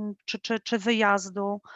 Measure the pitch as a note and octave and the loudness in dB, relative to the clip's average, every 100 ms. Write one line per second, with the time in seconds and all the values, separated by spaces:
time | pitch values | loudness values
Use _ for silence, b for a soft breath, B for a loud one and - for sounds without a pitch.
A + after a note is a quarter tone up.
0 | G#3 G3 - G#3+ - A3 - A3+ G#3 A3 | -6 -8 -8 -8 -4 -4 -2 -2 2 4
1 | G#3 G3+ F#3+ F#3+ G3+ G#3 B | 4 4 0 -4 -4 -4 B